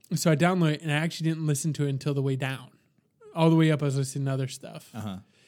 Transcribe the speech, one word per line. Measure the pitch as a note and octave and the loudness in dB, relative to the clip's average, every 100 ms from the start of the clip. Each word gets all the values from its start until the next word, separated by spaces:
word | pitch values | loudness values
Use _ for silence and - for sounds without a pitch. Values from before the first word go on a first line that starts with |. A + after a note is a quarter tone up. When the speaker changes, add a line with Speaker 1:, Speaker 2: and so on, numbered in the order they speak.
| - | -6
Speaker 1:
so | E3 E3+ | -2 2
I | D3+ | 4
downloaded | F3 F#3 E3 D3+ | 4 4 2 2
it, | |
and | D#3+ | -2
I | D3 | -2
actually | E3+ - D#3+ | -2 -2 -2
didn't | D#3+ D#3 | 0 0
listen | C#3+ E3 | 0 -2
to | C#3+ C#3+ | -2 -2
it | |
until | C3+ D3+ | -2 -2
the | C#3 | -2
way | C3+ C3+ | -2 -2
down. | C3 C3 B2+ _ _ _ _ _ - | -4 -6 -12 _ _ _ _ _ -10
All | E3 E3 | 2 4
the | E3 | 6
way | D#3+ | 6
up, | D3+ | 2
I | D3 | 0
was | C3+ | -2
listening | C3+ C#3+ C#3 | -2 -4 -4
to | |
other | C3+ C3 | -2 -4
stuff. | - A2+ D#3 - | -8 -14 -16 -14
Speaker 2:
Uh-huh. | A2+ A2 F#2+ - _ | -10 -10 -10 -14 _